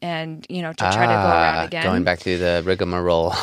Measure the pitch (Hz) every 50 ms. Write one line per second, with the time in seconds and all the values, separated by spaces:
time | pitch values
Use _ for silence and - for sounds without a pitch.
0 | - 175 170 160 160 160 160 156 - - - 180 170 160 160 - - 92 98 110
1 | 120 117 113 107 98 92 87 82 82 80 80 82 82 80 87 - 95 92 92 90
2 | 90 90 90 85 - 95 90 87 90 87 87 87 82 92 92 92 98 87 87 90
3 | 87 87 85 82 82 87 87 -